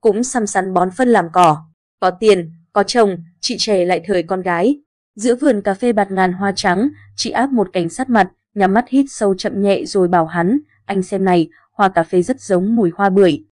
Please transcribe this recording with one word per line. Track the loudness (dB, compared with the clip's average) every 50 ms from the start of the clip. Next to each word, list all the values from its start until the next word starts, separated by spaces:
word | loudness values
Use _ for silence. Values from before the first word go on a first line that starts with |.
cũng | _ 2 0 0 -2
săm | -4 -4 -4 -4 -2
sắn | -4 -4 -4 -2 0
bón | -2 -2 -2
phân | -2 -2 2 2
làm | 4 2 2 0 2
cỏ. | 4 4 4 4 0 -4 _ _ _ _ _ _ _
Có | -2 -2
tiền, | -2 0 4 4 4 4 2 -8 -14 -20 _ _ _
có | -2 -2
chồng, | 0 2 2 2 2 0 -4 -10 -18 _ _
chị | -10 -8 -6 -6
trẻ | -2 0 0 0 2
lại | 0 0 -2 -2
thời | -2 -2 -2 -2
con | -2 -4 -4
gái. | -2 -4 -2 0 0 0 0 -2 _ _ _ _ _ _ _
Giữa | -6 -2 -2 -2
vườn | 0 2 0 0 0
cà | 0 -4 -4
phê | -2 -2 -2 0
bạt | 0 0 -2
ngàn | 0 0 0 0 0
hoa | -2 -4 -4 -4
trắng, | -2 -2 0 0 0 0 -2 -4 -6 -20 _ -12
chị | -10 -8 -6
áp | -2 -2 -2 0
một | 0 0 -2 0 _
cành | -4 -4 -4
sát | -4 -6 -6 -2
mặt, | 2 2 2 0 _ _ _ _ _
nhắm | 0 0 2 2
mắt | 0 0 0
hít | 0 0 0 0
sâu | -4 -4 -2 -2 -2
chậm | -2 -4 -6 -4 -2
nhẹ | 0 0 0 0 -2
rồi | -4 -2 0 0 2
bảo | 2 2 0
hắn, | 0 -2 -2 0 0 0 0 -2 _ _ _ _
"Anh | _ -4 -4 -4
xem | -4 -4 -2 0
này, | 2 2 2 2 0 _ _ _ _ _
hoa | 0 0 0
cà | 2 0 -2
phê | 0 0 -2
rất | 0 0 -4 -6
giống | -4 -2 0 0 0 0 0
mùi | 2 0 0 0
hoa | 0 0 2
bưởi." | 4 4 4 4 2 0 -6 _ _